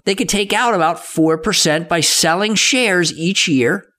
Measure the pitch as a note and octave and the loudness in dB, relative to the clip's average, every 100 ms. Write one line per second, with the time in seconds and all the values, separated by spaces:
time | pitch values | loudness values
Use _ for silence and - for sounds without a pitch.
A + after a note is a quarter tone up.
0 | - G3 E3+ G3+ G3+ G#3 A#3+ A3+ G3 E3+ | -4 -2 -2 -2 0 0 0 2 0 -2
1 | - - D#3+ - G#3+ F#3 E3+ D3+ E3 E3+ | -6 0 2 0 0 0 0 0 0 -2
2 | D3+ - E3 E3+ G#3+ G3+ - C4 A#3 F3+ | 0 0 0 0 0 0 0 2 2 2
3 | E3 D3+ E3 G3 - C#3 A#2+ F#3+ - | 0 -2 -2 0 0 2 2 0 -6